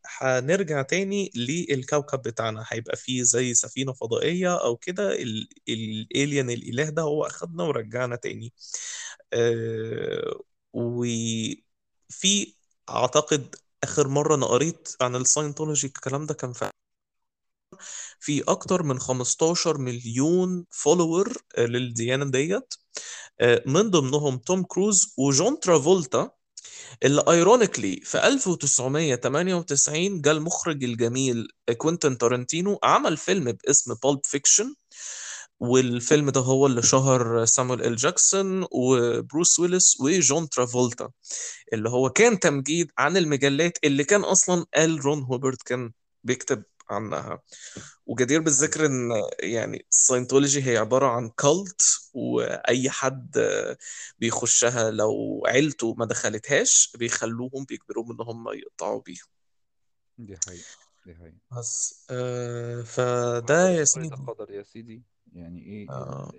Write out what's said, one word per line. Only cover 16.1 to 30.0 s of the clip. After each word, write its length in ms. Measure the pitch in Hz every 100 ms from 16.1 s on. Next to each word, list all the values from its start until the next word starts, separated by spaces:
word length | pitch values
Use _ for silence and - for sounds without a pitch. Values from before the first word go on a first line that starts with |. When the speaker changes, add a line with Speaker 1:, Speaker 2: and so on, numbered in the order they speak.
| 135 151
Speaker 1:
ده 80 |
كان 200 | 151 127
في، 160 | 120 101 - _ _ _ _ _ _ _ _ _ - - - - -
في 240 | - 147 -
أكتر 360 | 190 - 185
من 160 | 156 127
خمستاشر 800 | - 127 123 - 160 175 170 156
مليون 880 | 127 120 120 117 147 180 185 180 175
follower، 640 | - - 180 165 165 214 - - -
آه، 80 | 117
للديانة 680 | 123 127 113 117 135 143
ديت، 420 | 131 156 196 - - _ - - - - -
آه، 220 | 120 117 135
من 240 | 147 226
ضمنهم 460 | 175 131 147 147 127
توم 260 | - 185
كروز 500 | 185 - 202 196 - -
وجون 420 | 139 135 196 302
ترافولتا، 720 | 185 160 139 190 147 120 196 _ _ - - - - -
اللي 200 | 127 143 143
ironically 720 | 170 170 247 202 - 98 -
في 240 | - - 208
ألف 200 | 269 196
وتسعمية 680 | 165 139 - 127 143 165 120
تمانية 400 | 127 143 180 180
وتسعين 680 | 165 139 - 151